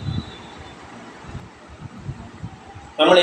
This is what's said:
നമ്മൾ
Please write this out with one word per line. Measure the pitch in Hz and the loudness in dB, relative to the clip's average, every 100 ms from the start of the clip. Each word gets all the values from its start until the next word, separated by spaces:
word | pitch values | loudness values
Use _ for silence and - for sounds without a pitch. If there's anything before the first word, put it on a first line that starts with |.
| - - - - - - - - - - - - - - - - - - - - - - - - - - - - - - | -6 -6 -8 -14 -18 -18 -18 -18 -18 -18 -18 -18 -16 -14 -16 -20 -20 -18 -18 -16 -14 -14 -14 -14 -16 -16 -18 -20 -12 2
നമ്മൾ | 151 180 | 6 8